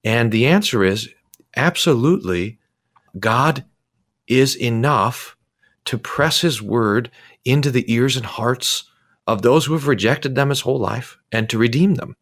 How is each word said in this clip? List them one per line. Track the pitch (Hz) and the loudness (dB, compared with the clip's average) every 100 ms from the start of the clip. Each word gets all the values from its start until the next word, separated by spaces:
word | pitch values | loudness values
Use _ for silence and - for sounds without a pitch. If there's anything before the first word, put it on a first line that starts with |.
And | 110 117 117 | 0 0 2
the | 110 127 | 2 4
answer | 190 202 117 | 4 2 2
is | 95 101 113 _ _ _ _ - | 2 0 -6 _ _ _ _ -2
absolutely, | 156 175 175 123 135 185 92 90 101 113 _ _ _ _ _ 95 | -2 0 0 2 2 0 -2 -4 -4 -10 _ _ _ _ _ -6
God | 110 117 147 147 - _ _ _ _ _ _ | 0 2 0 -2 -10 _ _ _ _ _ _
is | 127 135 - | 2 2 0
enough | 123 117 139 127 104 - - _ _ _ _ _ - | -2 0 2 2 0 -2 -16 _ _ _ _ _ -8
to | 117 | -8
press | - - 156 147 | -6 -2 0 0
his | 175 117 | -2 -4
word | 104 117 107 107 120 _ - _ 123 | -4 -2 0 -2 -4 _ -20 _ 0
into | 143 143 | 0 2
the | 123 - | -2 0
ears | 117 131 127 | 0 0 -2
and | 107 | -6
hearts | - 117 123 - - - _ _ _ - | -4 -2 -2 -4 -6 -8 _ _ _ -4
of | 110 | 0
those | 120 151 147 | 4 2 2
who | |
have | 160 139 | -2 0
rejected | 113 104 147 143 131 | 0 0 0 -2 -2
them | 139 | 0
his | 139 | 0
whole | 127 131 | -2 -2
life | 101 113 - - _ | -2 -4 -8 -20 _
and | 113 110 | -4 -2
to | 113 | 0
redeem | 117 123 190 175 | 2 4 2 0
them. | - - | -4 -16